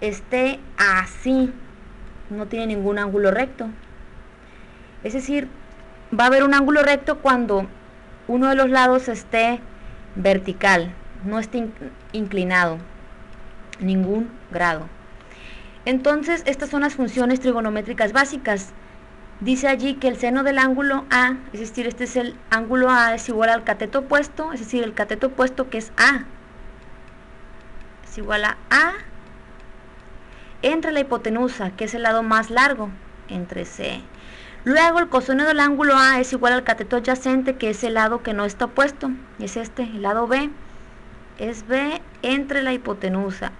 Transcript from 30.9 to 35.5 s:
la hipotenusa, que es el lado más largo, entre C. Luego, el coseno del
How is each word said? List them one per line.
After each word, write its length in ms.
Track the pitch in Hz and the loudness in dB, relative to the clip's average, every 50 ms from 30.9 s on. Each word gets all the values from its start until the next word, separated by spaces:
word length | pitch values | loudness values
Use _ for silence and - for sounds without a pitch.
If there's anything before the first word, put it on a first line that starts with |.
la 100 | 311 285 | 0 0
hipotenusa, 720 | 269 277 247 226 226 220 220 240 254 247 247 - 202 185 | 0 0 -2 -2 -2 -2 0 0 0 -2 -2 -4 -6 -6
que 120 | 190 - 220 | -6 -6 -8
es 100 | 208 233 | -6 -6
el 100 | 240 233 | -2 0
lado 180 | 226 220 226 | 2 2 2
más 260 | 226 220 220 220 220 220 | 2 2 2 2 2 2
largo, 400 | 226 247 269 285 269 226 214 202 190 - - - - - - - | 2 4 4 4 2 -2 -4 -8 -10 -12 -16 -18 -20 -18 -14 -10
entre 380 | 196 180 175 180 185 180 175 | -8 -8 -8 -8 -8 -10 -10
C. 340 | - - - 190 - - - - - - - - - - - - - - - - | -10 -10 -8 -6 -6 -6 -8 -12 -16 -20 -20 -18 -18 -18 -18 -18 -18 -14 -6 0
Luego, 360 | 240 277 311 330 339 330 349 | 2 4 6 6 6 4 4
el 100 | 339 339 | 2 2
coseno 340 | - 254 254 269 262 269 302 | 2 0 2 2 0 2 4
del 160 | 311 | 2